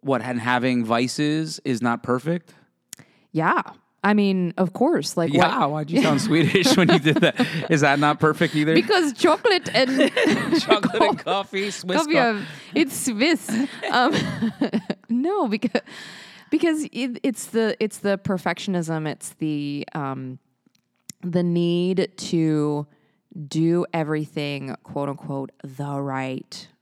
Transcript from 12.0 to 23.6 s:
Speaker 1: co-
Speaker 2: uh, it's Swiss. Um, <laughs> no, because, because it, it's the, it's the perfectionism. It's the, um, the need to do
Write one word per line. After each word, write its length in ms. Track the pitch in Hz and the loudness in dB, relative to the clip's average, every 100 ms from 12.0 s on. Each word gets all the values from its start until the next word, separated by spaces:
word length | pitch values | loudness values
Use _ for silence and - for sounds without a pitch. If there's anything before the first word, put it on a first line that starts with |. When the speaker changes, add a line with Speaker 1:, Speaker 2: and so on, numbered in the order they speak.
| 311 | 2
Speaker 1:
co- 40 | 311 240 208 | 2 2 -2
Speaker 2:
uh, 40 | 160 151 - | -8 -14 -6
it's 220 | - 294 - - | -2 -2 -2 -4
Swiss. 420 | 214 285 330 - 220 269 - - | 0 2 0 -2 -2 -2 -4 -2
Um, 200 | 240 254 - - - 226 - 285 | 2 2 2 -4 -4 -6 -2 -2
<laughs> 400 | 220 - - _ | -2 -4 -12 _
no, 380 | 240 302 403 269 | -2 0 0 0
because, 340 | 214 247 - - - - - - - - | 0 -2 -4 -6 -18 -18 -18 -20 -20 -4
because 320 | 302 339 311 294 | 0 2 0 -4
it, 300 | - 262 240 | -4 -6 -4
it's 240 | 277 233 - | -4 -4 -4
the, 300 | 226 220 - | 0 0 0
it's 200 | 220 - | -4 -2
the 200 | 202 196 | -2 -2
perfectionism. 880 | - 185 175 175 - 180 160 160 156 | 0 -2 -2 -4 -2 -2 -2 -4 -4
It's 200 | - - - | -8 -12 -6
the, 480 | 156 151 147 143 - | -4 -4 -4 -6 -8
um, 460 | 151 139 135 131 127 _ _ _ _ _ _ _ - | -6 -6 -6 -10 -14 _ _ _ _ _ _ _ -10
the 200 | 180 175 | -2 0
need 680 | 175 175 170 175 180 185 185 - | 2 2 2 2 0 0 -2 -4
to 680 | - 170 160 151 147 147 147 _ _ _ _ 180 147 | -2 2 2 2 0 -2 -6 _ _ _ _ -14 -6
do 400 | 156 | 0